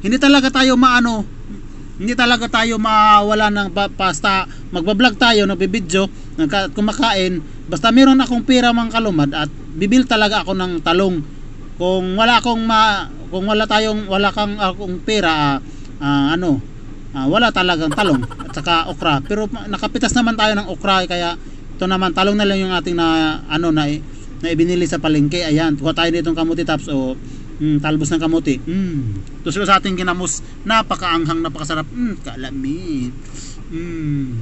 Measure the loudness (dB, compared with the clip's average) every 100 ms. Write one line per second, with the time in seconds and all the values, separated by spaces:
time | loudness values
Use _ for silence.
0 | 0 2 6 6 4 2 4 6 6 4
1 | 2 -2 -4 -8 -12 -12 -12 -14 -14 -8
2 | -4 0 2 2 2 0 0 0 2 6
3 | 8 8 6 2 2 2 -2 -2 -2 0
4 | -2 0 0 0 -2 -10 -8 -4 0 4
5 | 2 4 4 4 2 2 0 -2 0 0
6 | 0 -4 -12 -2 0 0 -2 0 -2 2
7 | 2 2 0 -2 -6 -14 -6 0 4 8
8 | 8 8 4 0 4 4 4 2 0 0
9 | 0 2 0 0 -6 -6 -12 -4 2 4
10 | 4 2 2 0 -2 -2 -2 -2 0 2
11 | 2 0 -4 -10 -12 -12 -14 -4 0 0
12 | 0 2 4 4 2 0 2 4 4 2
13 | -4 -12 -8 -4 0 0 2 2 2 -2
14 | -2 0 2 0 -4 -2 -2 -2 -6 -6
15 | -2 0 2 2 2 0 -4 -14 -14 -6
16 | 0 2 2 0 0 0 -2 -12 -14 -14
17 | -12 -4 0 2 2 2 0 0 0 0
18 | 2 2 0 -10 -10 -8 0 0 0 -2
19 | 0 0 0 -4 -4 -6 -8 -6 -4 -2
20 | 0 2 2 2 2 0 -4 -6 0 2
21 | 2 -2 -4 -6 -10 -14 -14 -4 0 0
22 | 0 2 2 2 2 2 0 -2 -2 0
23 | 2 2 0 -2 -4 -2 2 2 0 -2
24 | -8 -12 -14 -8 -4 0 2 2 0 0
25 | 0 2 2 0 0 2 2 0 -2 0
26 | 0 0 0 0 0 -2 -2 -2 -2 -4
27 | -4 -6 -10 -14 -14 -4 0 0 0 0
28 | 0 0 2 0 0 -2 -2 -2 -2 -2
29 | -4 -6 -8 -10 -6 -2 2 2 2 -4
30 | -2 -2 -4 -6 -10 -12 0 0 0 -4
31 | -2 -2 0 -2 -4 -8 -6 -6 -6 -4
32 | -6 -6 -10 -10 -10 -6 -6 -6 -6 -6
33 | -6 -8 -12 -14 -14 -14 -12 -10 -8 -6
34 | -4 -4 -4 -6